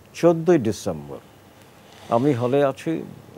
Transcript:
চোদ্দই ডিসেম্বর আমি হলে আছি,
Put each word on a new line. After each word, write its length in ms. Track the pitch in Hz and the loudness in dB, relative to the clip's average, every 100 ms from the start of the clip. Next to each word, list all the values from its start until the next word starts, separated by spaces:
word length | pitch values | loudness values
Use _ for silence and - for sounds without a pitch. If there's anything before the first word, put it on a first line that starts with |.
| - | -20
চোদ্দই 440 | - 170 170 165 170 | 2 2 4 4 4
ডিসেম্বর 600 | 113 101 - 80 71 67 - - - - - - - - - | 2 -4 -6 -8 -10 -16 -18 -20 -20 -20 -20 -20 -20 -20 -2
আমি 240 | 117 139 | 0 2
হলে 320 | 123 123 139 | 0 0 2
আছি, 380 | 139 139 - 160 - - - | 0 -2 -6 -6 -8 -18 -20